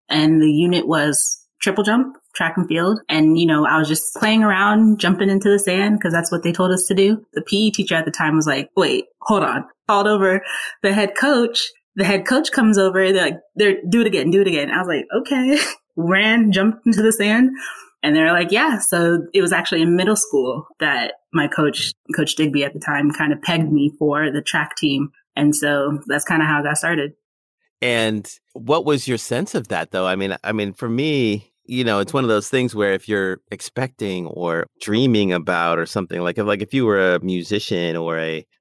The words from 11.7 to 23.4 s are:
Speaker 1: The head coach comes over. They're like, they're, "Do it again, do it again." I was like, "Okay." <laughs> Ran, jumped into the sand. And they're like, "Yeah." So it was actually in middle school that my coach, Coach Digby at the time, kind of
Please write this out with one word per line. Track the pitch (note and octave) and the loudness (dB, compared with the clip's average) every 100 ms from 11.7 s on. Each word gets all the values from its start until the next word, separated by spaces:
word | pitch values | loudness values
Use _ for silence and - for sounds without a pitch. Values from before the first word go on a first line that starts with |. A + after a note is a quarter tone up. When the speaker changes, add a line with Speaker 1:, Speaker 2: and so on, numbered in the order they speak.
| _ _ G3 | _ _ -4
Speaker 1:
The | |
head | F#3+ G3 F#3+ | 0 0 2
coach | C4 - | 0 0
comes | - A3 G3+ | 2 4 4
over. | F#3+ F#3 F#3+ | 4 2 2
They're | F#3+ D#3 | 2 0
like, | E3+ _ - | -4 _ 0
they're, | G#3 F#3+ F3 | 2 2 0
"Do | A#3 | 2
it | A3 | 2
again, | F3+ C#3+ | 2 2
do | F#3+ | 4
it | F#3+ | 4
again." | D#3 C#3+ | 0 -2
I | - | -2
was | F3+ | -2
like, | D3 - G#3 | -4 -2 -4
"Okay." | - C4+ B3+ D4 | -2 -2 2 0
<laughs> | - - _ - | 0 -8 _ -4
Ran, | E3+ F#3+ G#3+ A#3 G#3+ | 0 2 2 4 4
jumped | F#3+ G#3 A3 A#3 | 4 2 0 0
into | G#3+ | 2
the | A3 | 2
sand. | A3 G#3 A3+ C4 C4 - - - - | 2 2 4 2 0 -12 -16 -20 -6
And | D3 D#3 | 0 2
they're | D#3+ | 4
like, | F3 F3 | 2 2
"Yeah." | G#3 D#4 A3 | 2 2 0
So | - F3 E3+ E3+ - | 0 2 2 2 0
it | G3 | 0
was | F3 | 2
actually | F3 F3 E3+ | 0 0 0
in | E3 F3 | 2 2
middle | F#3+ G#3+ | 2 0
school | - C#3 B2+ C3 - - | 0 0 0 -4 -10 -4
that | D3+ C3+ A#2+ - _ | -2 -2 -4 -8 _
my | E3 C#3+ | -2 -2
coach, | - D3 - - - - - | 0 -2 0 -6 -8 -8 -4
Coach | D3 - | -2 0
Digby | D#3 C#3+ | 0 0
at | C#3 | -2
the | D3 | -4
time, | D3 C#3+ D3 | -4 0 0
kind | D3 D3+ | 0 -2
of | D3 | -2